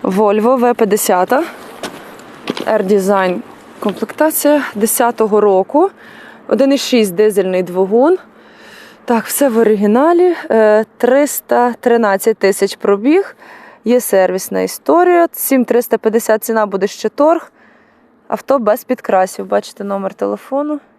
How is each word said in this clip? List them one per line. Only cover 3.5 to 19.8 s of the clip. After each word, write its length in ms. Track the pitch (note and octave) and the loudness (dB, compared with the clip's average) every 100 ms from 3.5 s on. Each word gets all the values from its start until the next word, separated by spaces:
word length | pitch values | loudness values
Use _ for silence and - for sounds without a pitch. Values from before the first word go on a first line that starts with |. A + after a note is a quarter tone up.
| - - - | -20 -20 -8
комплектація 840 | G#3 F#3 A3 - D#4 D#4 D4 D4 C4+ | -6 -6 -10 -2 -2 0 0 0 -2
десятого 680 | G#3 A3 - A#3+ A#3+ A3 G#3 | -4 -4 0 -2 0 0 2
року. 500 | G#3 F#3+ F#3+ C#4+ G4 - - - - - - | 4 2 2 0 0 -4 -20 -20 -20 -20 -4
Один 260 | A3+ C4+ | 0 2
і 60 | C#4 | 2
шість 360 | - B3 G#3 | 0 0 0
дизельний 480 | F3 G#3+ G3+ F#3 F#3 | 2 0 2 0 -2
двигун. 560 | F3+ F3+ F#3+ A3+ D4 F#4 - - - - - - - - | -2 -2 0 2 2 0 -6 -20 -20 -20 -20 -20 -20 -18
Так, 200 | - A3+ | -4 -4
все 240 | - - C#4+ | -2 -2 0
в 100 | A3+ | 2
оригіналі. 760 | A3 G#3+ G#3 A3+ D#4 F4 F4+ E4 D#4+ | 2 2 2 2 2 4 2 0 -2
Е, 340 | A3+ G#3+ G#3+ A3 _ | 2 4 2 0 _
триста 800 | A#3+ C4 D4 - - A#3+ A#3+ A#3 | 2 2 0 -4 -2 0 0 -2
тринадцять 580 | B3 A#3 G#3+ G3 - A3 | 0 2 2 0 -2 0
тисяч 380 | G3 G3 G3 - | 0 0 -4 -2
пробіг. 600 | G3+ G3+ A#3+ F4 G4 - - - - - | -2 0 2 0 -2 -12 -20 -20 -20 -10
Є 160 | G#3+ B3 | 0 0
сервісна 600 | - F#3+ F#3 F#3 - F#3+ | 2 0 2 -2 -6 -4
історія. 680 | F#3+ - - D#4+ F4+ F4 E4+ | -4 -6 0 2 4 2 2
Сім 320 | - - C4+ | -2 0 0
триста 340 | A#3 A#3 - B3 | 2 0 0 -2
п'ятдесят 460 | A3 A3 - A3 | 0 -2 0 -2
ціна, 220 | - A3+ G#3 | 0 -2 -2
буде 200 | F#3+ G3+ | -2 -4
ще 220 | - A3 | -4 -8
торг. 440 | - D4 E4+ - _ _ _ _ _ _ _ _ | 0 2 2 -4 _ _ _ _ _ _ _ _
Авто 300 | - - C4+ | -10 -2 0
без 260 | G#3 A#3 | 0 -2
підкрасів. 640 | - B3 - F#3+ F#3+ - F#3+ | -4 -6 0 0 0 -6 -4
Бачите 380 | G3+ - - | -4 -4 -14